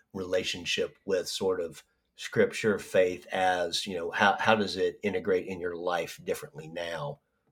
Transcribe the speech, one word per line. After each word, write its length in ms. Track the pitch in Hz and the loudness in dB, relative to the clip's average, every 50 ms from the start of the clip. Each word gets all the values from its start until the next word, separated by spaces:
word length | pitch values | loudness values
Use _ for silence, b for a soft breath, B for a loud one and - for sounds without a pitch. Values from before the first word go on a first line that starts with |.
| _ _ - | _ _ -8
relationship 840 | 95 92 90 90 92 - - - 92 85 80 - - - - - _ _ | -8 -4 -2 -2 -2 -2 -2 -4 -6 -4 -4 -2 -2 -2 -2 -4 _ _
with 220 | 98 95 90 85 - | 0 0 0 0 -2
sort 340 | - - 101 95 92 90 | -4 -2 0 0 0 0
of 220 | 85 82 76 - - _ _ _ _ _ _ | -2 -4 -8 -12 -20 _ _ _ _ _ _
scripture, 640 | - - - - 117 101 - - - - 110 101 90 | -14 -12 -2 2 4 4 4 2 2 2 2 2 0
faith 480 | - - - 98 92 90 90 87 - - | -2 0 4 4 4 4 2 -2 -8 -6
as, 540 | - 95 92 92 92 90 87 87 85 - - | -2 2 2 2 2 2 0 0 -2 -2 -4
you 100 | 101 92 | -4 -4
know, 160 | 87 82 85 | -4 -4 -4
how, 240 | - - 104 101 95 - | 2 4 6 6 6 4
how 160 | - 117 110 | 4 4 4
does 200 | 107 101 90 87 | 4 4 0 0
it 240 | 95 90 90 - - - | 0 0 0 0 -2 -2
integrate 420 | 101 95 92 85 101 92 90 90 | -2 -2 -2 0 2 2 2 0
in 140 | 92 95 87 | -2 -6 -6
your 160 | 87 90 87 | -6 -6 -6
life 440 | 85 87 90 87 85 82 73 - - 90 | -6 -4 -2 -2 -2 -2 -4 -8 -10 -6
differently 440 | 92 85 - - - - 76 80 78 | -6 -6 -6 -6 -10 -14 -14 -16 -12
now 520 | 82 87 85 85 82 80 73 73 73 - _ _ _ _ _ _ | -10 -8 -8 -6 -6 -6 -8 -8 -10 -12 _ _ _ _ _ _